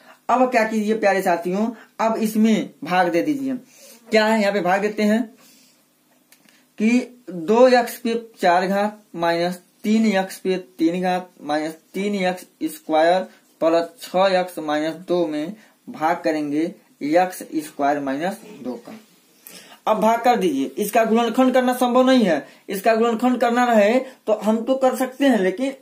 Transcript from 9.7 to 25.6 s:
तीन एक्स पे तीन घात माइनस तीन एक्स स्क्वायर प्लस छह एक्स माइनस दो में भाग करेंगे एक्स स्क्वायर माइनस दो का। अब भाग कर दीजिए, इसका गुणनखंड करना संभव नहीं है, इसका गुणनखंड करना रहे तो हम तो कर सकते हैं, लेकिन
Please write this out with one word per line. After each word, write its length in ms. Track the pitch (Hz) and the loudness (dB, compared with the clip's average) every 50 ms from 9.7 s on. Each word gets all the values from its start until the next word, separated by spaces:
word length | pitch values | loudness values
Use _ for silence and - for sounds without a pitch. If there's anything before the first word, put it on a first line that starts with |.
| _ _ - | _ _ -2
तीन 220 | 208 214 226 220 | 0 2 2 2
एक्स 300 | 214 196 190 185 185 - - | 2 2 0 -2 -4 -10 -8
पे 180 | - 185 185 185 - - _ | -4 -4 -4 -4 -6 -12 _
तीन 240 | - 160 165 170 185 | -2 0 0 0 0
घात 280 | 180 185 180 185 180 - _ - - | -2 -2 -2 -4 -4 -8 _ -16 -8
माइनस 340 | 143 147 156 151 160 156 - _ _ - | -6 -4 -4 -4 -6 -10 -12 _ _ -8
तीन 220 | 190 196 208 208 | -6 -4 -4 -4
एक्स 280 | 196 185 180 180 180 - - _ _ 156 156 | -2 -2 -4 -4 -6 -12 -20 _ _ -8 -8
स्क्वायर 560 | 156 - - - 156 156 160 170 180 190 - - - _ _ _ _ _ | -8 -10 -6 -2 0 2 4 4 2 2 0 -4 -12 _ _ _ _ _
प्लस 280 | 160 165 165 170 170 - - - | 0 2 2 0 0 -4 -10 -18
छह 380 | - - - 180 196 196 185 180 | -16 -4 0 0 2 2 2 0
एक्स 180 | 180 180 - 165 | -2 -4 -8 -10
माइनस 340 | 156 147 151 151 151 160 156 170 - | -6 -4 -4 -4 -4 -4 -6 -10 -6
दो 180 | - 175 180 170 | -2 -2 0 0
में 260 | 156 151 147 151 175 214 - - _ _ _ _ | -2 -4 -6 -8 -8 -10 -14 -20 _ _ _ _
भाग 340 | - 120 123 151 165 175 175 - | -18 -10 -4 -2 -2 -2 -2 -2
करेंगे 380 | 165 156 151 151 147 143 151 160 185 190 - _ _ _ _ | -4 -2 -2 -4 -4 -2 -4 -4 -4 -6 -12 _ _ _ _
एक्स 400 | 139 147 151 175 185 180 185 - - - - | -6 0 2 2 2 0 -4 -10 -14 -8 -8
स्क्वायर 420 | 156 147 - - - 143 139 147 143 | -8 -8 -8 -6 -2 -2 -2 0 -2
माइनस 360 | 143 135 135 143 165 190 214 - - - - - | -4 -6 -6 -4 -6 -6 -8 -8 -14 -20 -20 -14
दो 140 | 120 123 120 | -12 -12 -12
का। 160 | - - - - - - _ _ _ _ _ _ _ _ - - - - - - - _ | -12 -14 -18 -20 -20 -20 _ _ _ _ _ _ _ _ -20 -20 -20 -20 -20 -20 -8 _
अब 120 | - 320 - | -2 0 2
भाग 220 | 214 220 233 226 | 2 2 2 2
कर 140 | - 247 240 | 2 2 2
दीजिए, 340 | 202 185 175 139 135 135 - - | 2 0 0 0 -2 -4 -4 -4
इसका 260 | - 208 190 - 233 226 | -6 -6 0 0 0 2
गुणनखंड 480 | 220 220 233 240 226 226 247 262 254 247 | 2 2 2 2 0 2 2 2 4 4
करना 200 | 254 247 247 247 | 2 0 0 0
संभव 300 | 247 254 247 240 254 254 | 0 0 2 2 2 4
नहीं 180 | 254 262 254 214 | 4 4 4 4
है, 220 | 180 156 139 - - - - _ - | 2 0 -2 -4 -10 -20 -20 _ -10
इसका 260 | 196 196 - 226 226 | -10 -2 0 0 2
गुणनखंड 440 | 220 226 233 226 220 247 254 247 233 | 2 2 0 0 0 0 0 0 2
करना 260 | 247 240 233 247 247 | 0 0 2 2 2
रहे 340 | 240 233 214 202 208 240 262 | 4 4 4 4 4 2 0
तो 340 | 262 - - _ _ - 202 | -2 -4 -12 _ _ -2 -2
हम 260 | 196 196 214 214 220 220 | 0 0 0 0 0 0
तो 120 | 269 262 | -2 0
कर 200 | 262 262 254 - | 2 2 0 0
सकते 280 | - 262 254 - - 277 | 0 -4 -6 -2 0 2
हैं, 140 | 269 240 202 | 2 4 4
लेकिन 340 | 185 185 185 - | 2 0 0 -2